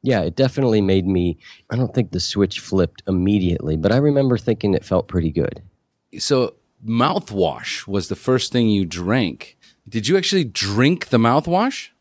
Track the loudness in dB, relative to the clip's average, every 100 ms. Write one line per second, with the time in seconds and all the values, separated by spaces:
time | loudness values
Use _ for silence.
0 | 2 0 0 0 0 2 2 2 2 2
1 | 2 2 0 -2 -14 -20 _ -2 0 0
2 | -2 -4 -4 0 -2 -2 -2 0 0 -2
3 | -4 0 2 2 2 -2 -2 0 2 2
4 | 2 2 2 0 0 -2 0 -2 0 -2
5 | 0 -2 -2 -2 -4 -6 -18 _ _ _
6 | _ -10 0 0 0 _ _ _ -4 2
7 | 2 0 -2 0 0 -2 -10 -10 -4 -4
8 | -4 -6 0 0 0 0 2 2 -2 -4
9 | -2 0 -2 -6 -18 _ _ _ -8 -6
10 | 0 0 0 -2 -2 -4 -2 2 2 2
11 | 0 2 4 2 0 0 0 -4 -16 _